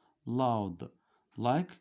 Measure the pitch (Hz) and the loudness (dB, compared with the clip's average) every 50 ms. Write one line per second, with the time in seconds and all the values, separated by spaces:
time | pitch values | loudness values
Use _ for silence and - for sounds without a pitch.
0 | _ _ _ _ - 120 117 127 131 123 117 110 101 95 87 87 - - - _ | _ _ _ _ -8 -4 0 2 2 2 2 2 0 -2 -4 -8 -10 -14 -14 _
1 | _ _ _ _ _ _ _ - 110 123 131 165 180 - - - | _ _ _ _ _ _ _ -2 0 2 2 2 0 -2 -8 -18